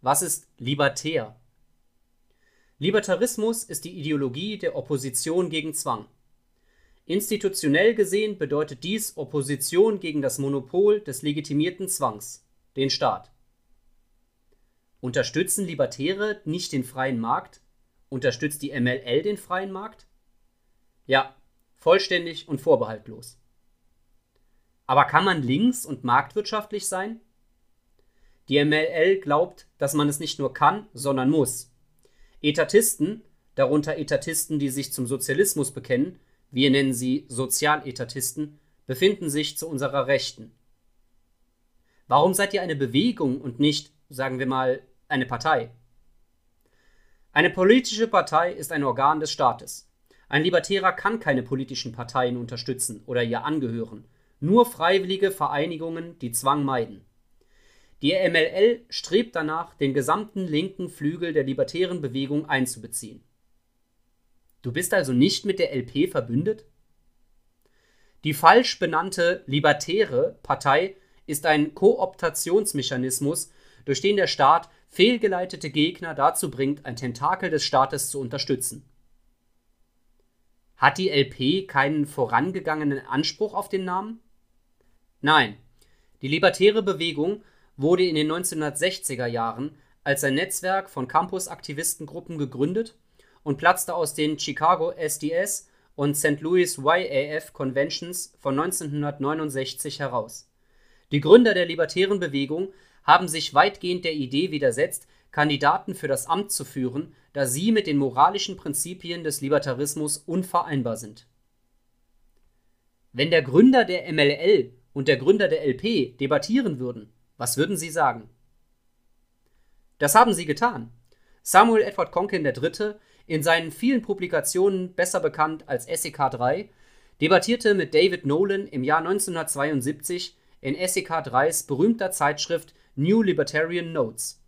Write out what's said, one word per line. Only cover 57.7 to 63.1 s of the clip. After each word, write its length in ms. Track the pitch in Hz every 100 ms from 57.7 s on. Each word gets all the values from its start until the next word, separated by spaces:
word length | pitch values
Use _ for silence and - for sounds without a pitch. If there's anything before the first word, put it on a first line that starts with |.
| _ _ _
Die 100 | 139
M 240 | 185 185 165
L 120 | 160
L 380 | 185 220 233 -
strebt 440 | - - 185 226
danach, 420 | 170 151 156 170 _
den 180 | 139
gesamten 520 | 135 131 170 220 202 185
linken 440 | 151 185 190 180
Flügel 420 | - 147 170 170
der 140 | 151 135
libertären 560 | 135 135 170 180 180
Bewegung 480 | 143 131 135 147 151
einzubeziehen. 720 | 139 127 117 117 - 110